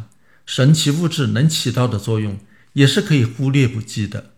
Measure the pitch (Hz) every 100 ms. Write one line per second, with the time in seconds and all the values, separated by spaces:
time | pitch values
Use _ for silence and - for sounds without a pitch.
0 | 107 _ _ _ - - 135 156 147 147
1 | 170 156 120 110 156 - 131 113 123 104
2 | 113 110 107 101 - _ _ 143 135 208
3 | 202 147 113 117 135 139 120 110 107 -
4 | 101 101 -